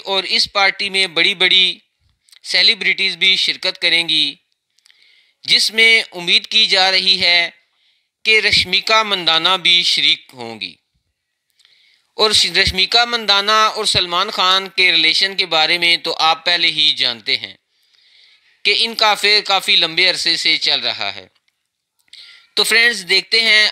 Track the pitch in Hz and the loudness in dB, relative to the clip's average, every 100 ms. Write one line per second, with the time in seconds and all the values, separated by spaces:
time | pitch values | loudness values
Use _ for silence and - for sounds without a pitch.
0 | - 196 175 226 - 202 196 190 202 190 | -2 -4 -2 -2 -2 0 0 -2 -4 -2
1 | 190 160 175 185 180 190 185 151 _ _ | -2 0 -2 0 2 2 2 -2 _ _
2 | _ _ _ - - 185 196 214 185 180 | _ _ _ -20 -6 -2 0 0 -2 -2
3 | 190 175 190 185 - 139 185 185 175 165 | -2 -2 0 0 -2 -4 -6 -4 0 0
4 | 165 156 143 - _ _ _ _ _ _ | 0 -2 -2 -6 _ _ _ _ _ _
5 | _ _ _ _ - 240 233 220 226 226 | _ _ _ _ -2 0 0 2 4 4
6 | - 180 175 214 - 214 208 190 190 185 | 0 -6 -2 -2 0 0 2 2 2 2
7 | 185 185 180 175 170 - _ _ _ _ | 0 0 2 2 0 -6 _ _ _ _
8 | _ _ - 220 202 - 180 190 - 220 | _ _ 0 2 2 0 0 -2 0 0
9 | 214 190 160 160 170 185 175 175 170 - | 0 -2 0 0 0 0 2 0 0 0
10 | 147 160 - 131 117 110 92 - _ _ | 0 -2 -6 -16 -14 -12 -14 -16 _ _
11 | _ _ _ _ _ _ _ _ _ _ | _ _ _ _ _ _ _ _ _ _
12 | _ - 220 208 185 170 185 185 185 233 | _ -2 0 2 0 0 0 0 0 0
13 | 240 240 208 202 202 220 214 202 202 208 | 0 -2 0 0 2 2 2 0 -2 -2
14 | 180 175 208 208 185 190 190 180 185 165 | -2 -2 -2 0 0 0 -2 0 2 2
15 | 160 156 196 190 185 160 156 175 170 170 | 2 0 -2 -4 -2 0 0 0 0 0
16 | 165 - 160 165 180 175 165 156 151 127 | -2 0 0 0 0 0 0 0 -2 0
17 | 131 117 135 123 104 - _ _ _ _ | -4 -4 -6 -6 -6 -18 _ _ _ _
18 | _ _ _ _ _ _ 202 208 226 220 | _ _ _ _ _ _ -2 0 -2 0
19 | 220 196 202 208 196 190 196 196 170 165 | 0 2 2 2 2 -2 0 0 0 0
20 | 185 151 170 160 165 156 156 143 120 110 | 0 0 -2 -2 -2 -2 0 -2 -4 -6
21 | 101 98 92 _ _ _ _ _ _ _ | -8 -10 -16 _ _ _ _ _ _ _
22 | _ - - - _ - 202 220 233 214 | _ -20 -20 -20 _ -4 0 2 2 0
23 | 175 190 175 226 226 214 214 | -2 -2 0 0 2 4 2